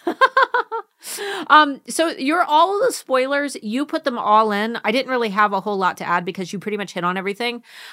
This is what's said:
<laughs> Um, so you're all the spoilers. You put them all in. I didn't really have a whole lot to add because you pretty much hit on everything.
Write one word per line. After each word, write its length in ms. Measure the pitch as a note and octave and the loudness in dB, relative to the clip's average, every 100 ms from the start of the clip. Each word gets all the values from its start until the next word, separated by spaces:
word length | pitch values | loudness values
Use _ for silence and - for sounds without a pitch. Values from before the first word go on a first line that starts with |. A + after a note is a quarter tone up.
| E4+ | -8
<laughs> 80 | - B4+ C#5 B4+ B4 A4 A4+ - _ - - G4+ G4 - | 0 0 2 0 0 -4 -8 -10 _ -14 -8 -6 -6 4
Um, 340 | D4+ D4 C4 - | 6 6 0 -6
so 220 | C#4 E4 | -2 -2
you're 340 | - C4+ F4 | -2 0 0
all 380 | D4+ D4+ F4+ G4+ | 4 4 4 2
the 60 | B4+ | 0
spoilers. 680 | - - C4 C4 C#4+ C#4+ - | -2 0 0 2 0 -2 -6
You 220 | G#3+ A#3+ | -4 -4
put 200 | D4 D#4+ | -2 -4
them 120 | D4 A#3+ | -4 -2
all 340 | G#3 G#3+ A3 | 4 4 4
in. 260 | G3+ A3 A#3 | 0 -2 -2
I 60 | G#3 | 0
didn't 200 | B3+ B3+ | 0 0
really 180 | B3+ A3+ | -2 0
have 240 | G3 G#3 | 2 2
a 80 | F#3+ | 0
whole 160 | G#3+ G3 | -2 0
lot 220 | F3+ - | -2 -2
to 60 | - | -2
add 160 | F3 | -2
because 260 | F3+ F#3 F3+ | -2 -8 -8
you 80 | G3 | -8
pretty 200 | G#3+ G#3 | -6 -6
much 160 | F#3 | -6
hit 100 | F#3+ | -4
on 140 | F3 F#3 | -4 -2
everything. 440 | F#3+ G3+ A#3+ A#3+ - - - | -4 -4 -6 -6 -12 -20 -20